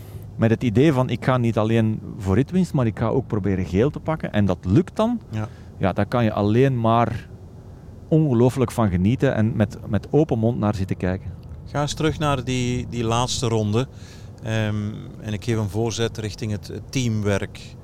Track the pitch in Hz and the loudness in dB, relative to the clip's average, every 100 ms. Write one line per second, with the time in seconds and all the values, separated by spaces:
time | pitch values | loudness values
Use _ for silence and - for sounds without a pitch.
0 | - - - - 110 113 127 104 156 131 | -16 -16 -12 0 2 4 2 4 6 4
1 | 127 - - 127 117 110 107 117 110 110 | 2 0 0 2 2 2 2 4 2 0
2 | 101 - 95 95 143 180 175 151 113 - | -6 -6 2 2 2 0 0 0 0 0
3 | 113 127 113 107 98 95 85 92 139 - | 0 0 -2 -2 0 0 0 2 2 0
4 | - 104 - 104 98 90 92 113 190 - | -4 -4 -2 2 2 2 2 2 2 0
5 | 226 240 - 107 110 - - - 98 87 | 0 0 -6 -8 -8 -10 -16 -2 0 0
6 | 101 123 113 - 104 113 135 127 113 117 | 0 2 2 2 2 4 4 2 2 4
7 | 117 - - - - - - - - - | 2 -2 -8 -16 -18 -18 -18 -18 -18 -18
8 | - 160 156 117 127 135 123 - 107 90 | 0 2 4 4 4 4 0 2 2 4
9 | 95 127 139 - 110 113 104 - - 101 | 2 4 2 2 2 2 0 -2 -4 -4
10 | - 143 160 120 113 120 104 101 95 - | 2 2 2 2 2 2 0 0 -2 -2
11 | 92 95 - - - - - 143 143 - | -2 -2 -6 -12 -14 -14 -6 -2 -2 0
12 | 156 143 151 139 123 127 123 123 117 113 | -2 0 0 0 -2 -2 0 -2 -4 -2
13 | 113 117 123 - 120 113 107 107 135 - | 0 2 0 0 0 0 2 0 0 -6
14 | - - - - 110 110 107 107 104 98 | -18 -18 -18 -10 -4 -2 0 -2 -4 -8
15 | 95 - 107 107 120 110 104 104 117 110 | -12 -12 -8 -6 -2 -2 -2 -2 -2 0
16 | 117 - 107 - 110 104 - 101 101 135 | -2 -4 -8 -6 -6 -6 -8 -12 -6 -2
17 | 123 110 101 98 98 - - - | 0 0 2 0 -2 -10 -16 -18